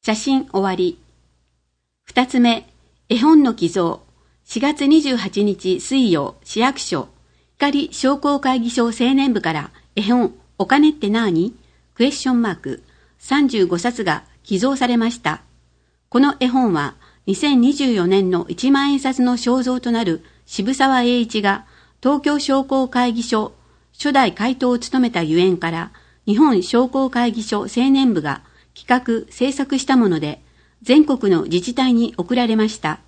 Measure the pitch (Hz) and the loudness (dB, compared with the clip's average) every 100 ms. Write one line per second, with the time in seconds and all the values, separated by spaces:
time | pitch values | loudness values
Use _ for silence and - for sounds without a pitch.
0 | - 220 - 269 262 - 190 180 180 170 | -4 -4 0 -2 0 -2 -2 -2 -4 -4
1 | _ _ _ _ _ _ _ _ _ _ | _ _ _ _ _ _ _ _ _ _
2 | _ - 254 262 240 226 - _ _ _ | _ -2 0 2 2 2 -6 _ _ _
3 | _ 233 277 320 269 220 170 190 170 - | _ 0 6 6 6 0 -2 0 -2 -4
4 | _ _ _ _ _ 226 269 294 277 320 | _ _ _ _ _ -4 -2 0 4 4
5 | 294 247 196 196 208 190 185 185 - 269 | 4 -2 -4 -2 -2 -2 -2 -4 0 0
6 | 240 165 139 - - - 247 277 - 165 | 2 2 -2 -10 -10 -2 -2 -2 -6 -6
7 | - _ _ _ _ _ 285 285 - - | -8 _ _ _ _ _ -2 -2 -4 -2
8 | 262 277 285 285 277 254 233 240 233 226 | -2 0 0 0 0 -2 -2 -2 -2 0
9 | 247 269 269 214 165 156 139 - _ - | 0 2 2 -2 -2 -6 -8 -18 _ -8
10 | 202 247 220 - _ _ 190 277 302 302 | 0 2 0 -4 _ _ 0 4 4 2
11 | 202 220 220 165 190 - _ _ _ _ | -2 0 0 0 -2 -6 _ _ _ _
12 | 247 285 262 247 226 175 - 127 _ _ | -2 0 -2 0 -2 -4 -10 -12 _ _
13 | _ _ - 277 277 214 180 175 233 240 | _ _ -4 0 2 2 0 0 -4 -4
14 | 190 147 - _ - 190 247 269 247 240 | -4 -4 -6 _ -4 -2 0 0 0 0
15 | 226 233 160 156 _ _ _ _ _ _ | 0 -4 -8 -8 _ _ _ _ _ _
16 | _ 240 277 277 247 254 240 165 143 - | _ 2 2 2 -2 0 0 0 -4 -10
17 | _ _ - 196 294 269 240 285 269 220 | _ _ -6 -2 0 2 2 2 0 0
18 | 175 190 190 180 - 170 254 277 277 277 | 2 2 2 -2 -4 -4 0 2 2 -2
19 | 269 254 247 247 240 254 247 254 247 233 | -2 0 0 0 0 0 0 -4 -2 -2
20 | 208 160 - _ _ - 202 269 269 262 | -2 -4 -8 _ _ -6 -4 0 2 2
21 | 240 247 226 214 202 - - _ _ _ | 2 0 -2 -2 0 -2 -6 _ _ _
22 | 254 285 285 294 285 269 269 269 262 254 | -2 0 0 -2 0 -2 0 -2 -2 -2
23 | 247 233 233 220 214 - _ _ _ _ | -2 -2 -4 -4 -4 -12 _ _ _ _
24 | 294 269 240 - 220 254 254 240 240 262 | -2 2 0 0 -4 -2 0 -2 -2 0
25 | 240 214 160 160 180 180 165 165 165 - | 0 0 0 2 2 0 -4 -6 -10 -16
26 | _ _ - 208 302 214 175 233 247 269 | _ _ -2 2 4 4 2 0 0 0
27 | 262 247 240 233 214 208 208 240 262 269 | -2 0 -2 -2 -6 -6 -4 0 2 4
28 | 262 185 147 - - _ _ - - 254 | 2 0 -2 -8 -12 _ _ -20 -2 -2
29 | 247 226 - - 254 269 277 269 - 262 | 0 -4 -6 -4 -4 -2 -4 -4 2 4
30 | 214 165 151 - _ _ _ _ - 277 | 4 0 -4 -10 _ _ _ _ 2 4
31 | 302 269 202 170 - 170 175 247 262 233 | 4 2 2 0 0 -4 -4 -2 2 2
32 | 233 - 175 247 240 220 214 214 156 156 | 0 -4 -4 -2 0 0 0 -2 -8 -8